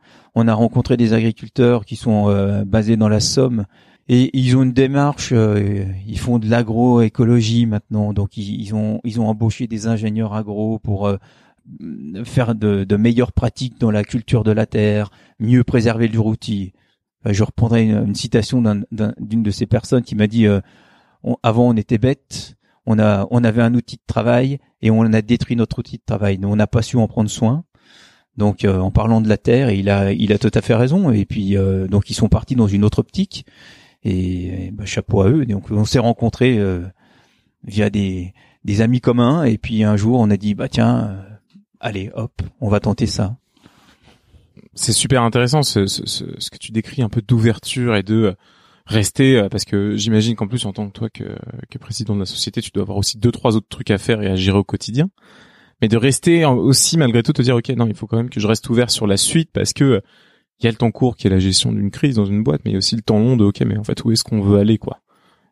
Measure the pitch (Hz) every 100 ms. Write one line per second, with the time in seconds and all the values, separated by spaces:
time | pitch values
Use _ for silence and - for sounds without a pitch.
0 | _ _ _ 113 113 107 117 123 - 120
1 | 117 113 113 107 110 - 120 120 104 113
2 | 120 107 104 101 98 101 98 110 107 113
3 | 110 107 - - 131 117 101 _ _ _
4 | - 123 131 135 127 131 131 120 131 143
5 | 143 143 - 120 110 104 101 101 95 95
6 | 101 107 123 120 107 117 113 113 123 120
7 | 110 - 117 120 110 117 117 107 - 107
8 | 104 101 98 - 101 104 101 110 107 107
9 | 117 110 110 107 113 - 120 110 110 113
10 | 110 107 110 104 104 104 110 110 - 98
11 | 101 98 - _ _ _ - - 82 71
12 | 71 95 117 135 120 113 107 101 98 104
13 | 117 120 120 - 117 - 127 - 117 104
14 | 104 120 - 120 107 107 107 110 107 104
15 | 104 _ _ - 110 127 123 127 117 113
16 | 117 110 110 107 - 104 95 - _ _
17 | _ _ 110 101 107 - 117 117 110 107
18 | 104 101 113 117 107 127 110 101 - 107
19 | 107 - 107 110 107 101 - - - 127
20 | - 107 104 113 107 101 - _ _ _
21 | _ _ - - 120 110 120 113 - 113
22 | 127 139 _ - - - _ _ - 110
23 | 107 101 98 120 117 113 117 120 - -
24 | - - 110 120 135 139 _ _ 110 220
25 | 113 110 107 120 - 120 110 - - 117
26 | - 101 101 95 98 104 107 120 104 123
27 | 110 - 107 - 113 147 - _ _ _
28 | _ _ _ - 104 98 104 92 95 101
29 | 107 113 107 101 - 120 135 98 98 98
30 | 98 104 104 104 110 113 - 117 123 180
31 | 175 110 101 110 98 98 95 95 95 101
32 | - - 110 - - 127 107 101 101 -
33 | - - 196 - - _ - - _ _
34 | - 92 90 90 90 92 92 104 101 -
35 | - 98 98 156 120 101 - 104 110 135
36 | 117 117 117 - 123 117 98 90 92 -
37 | _ _ _ _ _ _ - 98 101 104
38 | 98 92 90 - _ _ - 101 113 123
39 | - 120 120 160 135 107 - 110 107 104
40 | 107 127 107 101 104 98 - - 113 123
41 | 107 95 98 107 _ - _ _ 117 104
42 | 98 - 110 - - - 107 104 110 98
43 | 117 - 101 123 _ _ _ _ _ _
44 | _ _ _ _ _ _ - - - -
45 | - 127 117 120 123 151 139 104 98 -
46 | - - - - - - - 110 - -
47 | 113 117 101 117 113 107 - - 120 104
48 | 98 110 107 92 _ _ _ _ - 110
49 | 101 - 135 127 98 104 - 101 104 104
50 | 104 110 110 110 101 120 107 95 104 -
51 | 113 - - - - - - - - 110
52 | 107 101 92 - - - - - 107 98
53 | 98 110 120 113 123 107 - - - 101
54 | - 110 101 95 95 98 95 101 - 120
55 | 185 - _ - - _ _ _ 113 110
56 | 127 131 175 170 156 123 101 131 - 165
57 | 131 117 117 147 123 120 - 120 117 101
58 | 110 113 120 - 104 110 - 117 120 -
59 | 107 98 - 165 160 - 104 - 139 104
60 | - _ _ _ _ _ 117 110 117 -
61 | 127 - 104 95 95 92 120 107 101 -
62 | 147 117 101 101 117 151 110 98 98 117
63 | - 107 117 127 101 - 120 104 107 -
64 | 117 110 - 110 98 101 104 107 - -
65 | _ _ _ _ _